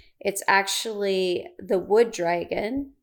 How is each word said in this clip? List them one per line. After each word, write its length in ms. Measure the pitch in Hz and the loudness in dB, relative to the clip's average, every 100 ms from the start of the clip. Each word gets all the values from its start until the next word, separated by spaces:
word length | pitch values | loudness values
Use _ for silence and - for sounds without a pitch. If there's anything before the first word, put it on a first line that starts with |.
| _ _ | _ _
It's 240 | 202 202 - | -4 -2 2
actually 1000 | 196 196 - 226 208 196 190 185 170 - - | 2 2 -4 -4 -4 -2 0 0 -2 -6 -12
the 220 | 180 190 | -2 0
wood 320 | 185 214 233 | 4 4 4
dragon. 800 | - 170 175 170 - 208 269 277 _ | 2 -2 -2 -2 -4 -4 -4 -6 _